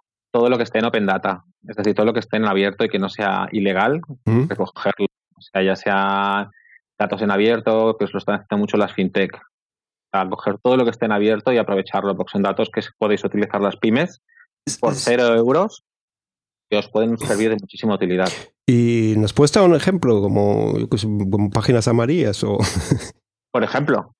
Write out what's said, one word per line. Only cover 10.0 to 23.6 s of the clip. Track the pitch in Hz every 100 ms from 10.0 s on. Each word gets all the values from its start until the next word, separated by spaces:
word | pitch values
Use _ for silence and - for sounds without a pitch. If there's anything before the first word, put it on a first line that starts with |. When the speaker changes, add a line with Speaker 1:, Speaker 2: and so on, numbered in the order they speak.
| _
Speaker 1:
sea, | 98 92
coger | - 107 101
todo | 123 127
lo | 117
que |
esté | 117 113
en |
abierto | 104 107 107 131
y | 120
aprovecharlo, | 101 98 - 98 98 95
porque | 90
son | 101
datos | 98 95 113
que | - - -
podéis | 107 101
utilizar | 98 104 101 104
las | 101 -
pymes | 113 120 180 - _ _ _ _ -
Speaker 2:
Es, | -
Speaker 1:
por | 117
Speaker 2:
es | 139
Speaker 1:
cero | 120 120 120 113
euros | 120 151 214 - _ _ _ _ _ _ _ _ -
que | 104
os | -
pueden | 107 113 113
servir | - 107 110
de | 107
muchísima | 95 - 113
utilidad. | 95 95 92 92 - - _ -
Speaker 2:
¿Y | 120 120 117 110 107
nos | 107
puedes | - 147
dar | 214 185
un | 160
ejemplo, | 190 190 127 107
como, | 98 98 104 107 107 104
yo | 113
qué | 110
sé, | 107 104 95
como | 104 104
páginas | 110 104 120 120
amarillas | 117 117 175 107 98
o? | 104 101
<laughs> | 98 90 - - - - _ _ _
Speaker 1:
Por | 123